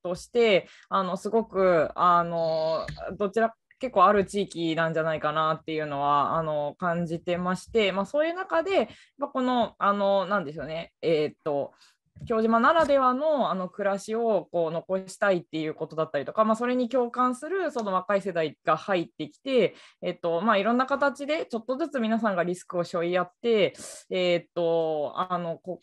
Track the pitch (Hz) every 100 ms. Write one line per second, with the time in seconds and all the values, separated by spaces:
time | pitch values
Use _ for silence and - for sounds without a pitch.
0 | 175 180 - 240 226 185 - - - 196
1 | 185 185 208 226 214 190 185 170 139 -
2 | 180 175 170 170 165 160 160 160 92 151
3 | - 175 202 226 220 - _ _ 262 220
4 | 185 208 190 202 190 165 165 160 165 160
5 | 160 156 151 156 156 160 160 156 151 139
6 | 143 143 143 160 160 151 147 - 180 170
7 | 170 165 170 175 180 180 - 226 202 185
8 | 196 285 320 349 381 330 330 370 220 -
9 | _ - 285 262 254 247 220 - 190 202
10 | 196 196 180 202 147 156 139 160 - _
11 | 151 156 151 - - 143 135 - _ _
12 | _ - - 220 220 233 247 330 294 277
13 | 254 254 311 294 180 185 185 - 196 196
14 | 202 220 233 196 165 175 160 165 - 190
15 | 190 - 208 180 - 160 156 - 156 156
16 | 156 147 135 185 220 220 240 254 247 262
17 | 240 240 254 247 311 381 330 247 208 185
18 | - 202 190 170 160 - - 160 - 190
19 | 165 - 147 - 269 254 180 - - _
20 | 180 170 170 165 214 202 202 240 262 277
21 | 285 262 277 320 - 226 220 262 311 277
22 | 220 226 220 185 175 180 - 180 170 180
23 | 170 180 180 _ 240 220 165 - - -
24 | - 185 180 170 - - 170 165 160 151
25 | 143 - 185 180 170 160 - 175